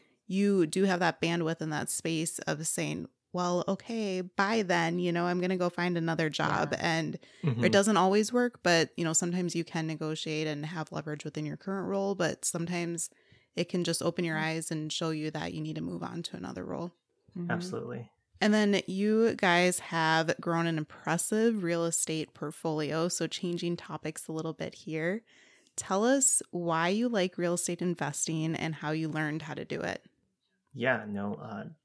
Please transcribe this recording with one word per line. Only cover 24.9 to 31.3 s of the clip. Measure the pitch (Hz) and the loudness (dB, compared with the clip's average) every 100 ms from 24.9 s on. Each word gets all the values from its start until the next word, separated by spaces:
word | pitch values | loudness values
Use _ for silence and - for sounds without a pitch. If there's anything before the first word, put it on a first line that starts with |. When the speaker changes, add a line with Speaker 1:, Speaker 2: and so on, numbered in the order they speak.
| 156 170 214 - - - _ _ - | -4 -2 -2 -6 -20 -20 _ _ -10
Speaker 1:
tell | - 196 | -2 2
us | 233 277 - - - | 4 6 6 4 0
why | 175 170 165 170 | -4 0 2 4
you | 208 240 | 2 2
like | 214 185 - | 2 0 2
real | 175 | 0
estate | 175 - 175 | 2 0 0
investing | 180 170 143 - - 160 160 160 | 0 0 -2 -2 -2 0 0 -2
and | 160 147 | -2 -4
how | 151 | -4
you | 156 156 | -2 -2
learned | 151 151 156 | -2 -2 -2
how | 151 | -6
to | 139 | -8
do | - 147 | -6 -4
it. | - - _ _ _ _ _ _ _ | -4 -6 _ _ _ _ _ _ _
Speaker 3:
Yeah, | 131 123 117 107 | -2 0 0 -2
no, | 101 101 | -6 -4